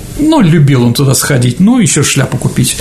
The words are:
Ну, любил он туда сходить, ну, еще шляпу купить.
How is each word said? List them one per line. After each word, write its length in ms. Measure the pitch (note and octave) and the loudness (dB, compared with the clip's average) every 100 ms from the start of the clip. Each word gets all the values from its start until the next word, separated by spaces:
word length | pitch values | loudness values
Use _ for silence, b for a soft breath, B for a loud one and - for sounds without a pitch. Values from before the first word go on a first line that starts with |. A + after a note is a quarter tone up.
| - - | -10 -4
Ну, 220 | D4+ D#4+ | 0 2
любил 440 | F3 E3 C#3 C3 | 2 4 2 2
он 80 | A#2+ | 0
туда 200 | A#2+ C3+ | 0 0
сходить, 460 | B2+ - C3 B2 B2 | 0 -2 0 0 0
ну, 200 | G3 B3+ | 2 2
еще 220 | F#3+ - | 0 0
шляпу 360 | - C#3 B2+ C3 | -2 -2 -4 -4
купить. 400 | - - B2+ - | -4 -2 -4 -4